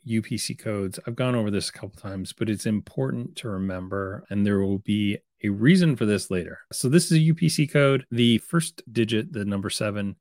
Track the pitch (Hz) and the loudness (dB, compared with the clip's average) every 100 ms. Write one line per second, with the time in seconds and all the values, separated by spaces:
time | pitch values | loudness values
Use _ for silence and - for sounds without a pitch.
0 | 117 113 - 107 - 117 113 104 98 - | -4 -4 -2 -6 -6 -8 -6 -4 -4 -8
1 | - 117 127 123 104 101 - - 95 - | -8 -4 -2 0 0 -2 -4 -10 -16 -14
2 | 101 95 87 - 110 101 117 104 - - | -10 -10 -8 -6 -2 -2 0 -2 -4 -4
3 | 135 123 127 - 113 95 95 92 95 98 | -4 -4 -8 -10 -8 -4 -4 -6 -6 -6
4 | 95 98 - 101 101 101 98 98 - 104 | -6 -8 -6 0 2 2 2 0 0 0
5 | 101 104 _ _ 104 101 123 185 165 123 | 0 -2 _ _ -4 4 6 6 6 2
6 | 107 101 - 92 82 - - - 131 165 | 2 2 0 -4 -4 -10 -14 -4 4 4
7 | 165 160 160 160 160 - 147 147 139 135 | 6 4 4 4 2 0 2 4 4 2
8 | - 117 120 110 - 170 160 - - 113 | -2 2 4 4 2 -2 -2 -8 -6 -2
9 | 110 110 95 107 101 98 98 - 107 104 | 0 0 -2 -4 -4 -4 -4 -4 -4 -4
10 | 101 - | -6 -4